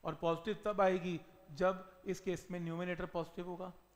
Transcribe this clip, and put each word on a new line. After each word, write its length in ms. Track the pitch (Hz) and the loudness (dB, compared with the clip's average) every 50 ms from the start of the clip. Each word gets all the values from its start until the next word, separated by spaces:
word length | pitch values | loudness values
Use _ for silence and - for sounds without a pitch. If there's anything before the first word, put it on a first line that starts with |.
| - | -4
और 100 | 170 156 | -4 -4
positive 480 | - - 165 165 160 - 214 208 - - | 0 2 2 2 2 0 -4 -4 -2 0
तब 160 | 214 208 190 | -2 4 6
आएगी 400 | 202 190 185 185 165 185 175 156 - - - - - - | 6 6 6 4 2 0 -2 -2 -4 -10 -20 -20 -18 -16
जब 520 | 151 139 180 185 190 185 185 - - - - | -2 2 4 4 4 2 -6 -14 -18 -12 -4
इस 140 | 196 185 185 | -4 -4 -2
case 280 | - 196 180 170 - - | -2 -2 -2 -2 -4 -6
में 100 | 175 180 | -6 -4
numerator 460 | 170 165 165 170 180 180 180 170 180 | -4 -4 -2 -2 -2 -2 -2 -2 -4
positive 400 | 175 - 175 165 160 - - 175 | -4 -2 -2 -4 -2 -4 -8 -6
होगा। 260 | 175 180 170 180 185 175 - - _ _ | -6 -6 -6 -8 -8 -10 -14 -20 _ _